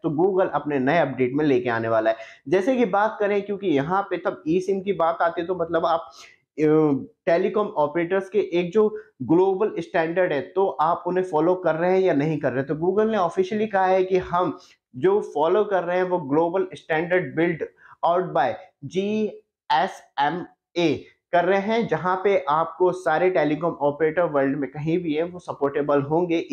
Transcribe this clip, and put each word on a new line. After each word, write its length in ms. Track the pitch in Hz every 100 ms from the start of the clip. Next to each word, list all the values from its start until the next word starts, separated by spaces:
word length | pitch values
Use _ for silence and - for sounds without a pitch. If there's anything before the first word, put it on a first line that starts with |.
तो 60 | 165 147
Google 320 | 185 185 180
अपने 260 | 147 147 143
नए 200 | 127 170
अपडेट 340 | 143 123 127
में 120 | 139 156
लेके 240 | 127 120
आने 180 | 117 113
वाला 220 | 113 110
है। 60 | 113 - - -
जैसे 280 | 180 196 254
कि 100 | 226
बात 320 | 196 220 220
करें, 220 | 202 202
क्योंकि 260 | 202 202 196
यहाँ 400 | 143 156 185 196
पे 80 | 180
तब 260 | 196 - 156
eSIM 360 | 180 185 196 190
की 80 |
बात 240 | 175 165 170
आती 200 | 170 170
है, 60 | 170
तो 80 | 180
मतलब 300 | 165 165 170
आप, 240 | 165 - - - _ _
अ, 20 | - 151 156 156 135 - _ -
टेलीकॉम 420 | 170 202 190 208 147
ऑपरेटर्स 520 | 147 170 170 190 190
के 200 | 208 -
एक 180 | 175 175
जो 260 | 214 214 214 - _
ग्लोबल 520 | 120 170 190 185 214 165
स्टैंडर्ड 540 | 165 185 165 170 180
है, 80 | 147
तो 260 | 127 - 196 -
आप 220 | 156 170 175
उन्हें 160 | 180
फॉलो 320 | 180 151 165 180
कर 200 | 175 156
रहे 160 | 180
हैं 80 | 190
या 140 | 185
नहीं 260 | 151 160 156
कर 140 | 147
रहे। 100 | 120
तो 120 | 156 151
Google 360 | 175 190 220
ने 60 | 214
ऑफिशियली 500 | 170 185 185 214 214
कहा 180 | 196 185
है 180 | 190
कि 140 | 185 185
हम 420 | 180 175 170 - - _ _ 127
जो 260 | 160 202 202
फॉलो 300 | 143 156 196
कर 200 | 208 190
रहे 140 | 170 180
हैं 60 |
वो 160 | 185 180
ग्लोबल 480 | 139 147 170 185 185
स्टैंडर्ड 680 | 143 - 156 170 180 147 135
built 280 | 170 165 - - - - 156
out 180 | 175 175 156
by 180 | 139 - - _ 139
जीएसएमए 2250 | 175 196 214 214 - - _ - 151 185 - - - 143 170 - _ _ 170 170 127 - _ _
कर 120 | 175 175
रहे 140 | 196
हैं, 280 | 196 226 226
जहां 300 | 151 175 185
पे 220 | 202 196 -
आपको 420 | 151 165 - 180
सारे 380 | 175 170 160 185
टेलीकॉम 480 | 175 151 151 165 -
ऑपरेटर 420 | 143 143 160 170
वर्ल्ड 340 | 170 143 139 147
में 140 | 135
कहीं 280 | 151 151 170
भी 140 | 170
है 100 | 147
वो 160 | 170 180
सपोर्टेबल 600 | - 131 139 147 143 143
होंगे 460 | 139 156 175 165 -